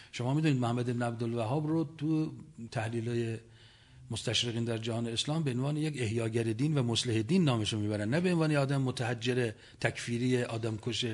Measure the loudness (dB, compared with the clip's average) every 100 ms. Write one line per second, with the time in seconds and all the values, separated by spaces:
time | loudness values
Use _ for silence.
0 | -14 -4 0 2 4 4 2 2 0 0
1 | 0 0 -2 0 0 0 0 0 0 -2
2 | 0 2 0 -4 -14 -14 -8 -4 -2 -2
3 | -2 0 -2 -4 -10 -20 -20 -20 -20 -20
4 | -10 -6 -2 0 0 -2 -2 -2 -2 -2
5 | -2 -2 -2 0 0 0 -2 0 -2 -2
6 | 0 0 0 0 0 0 2 2 2 0
7 | 0 0 2 4 4 2 0 -2 0 0
8 | 0 0 2 2 2 2 2 2 0 0
9 | -2 -2 0 0 0 -4 -16 -4 -2 -2
10 | -4 0 2 2 0 -2 -2 -4 -4 -2
11 | -2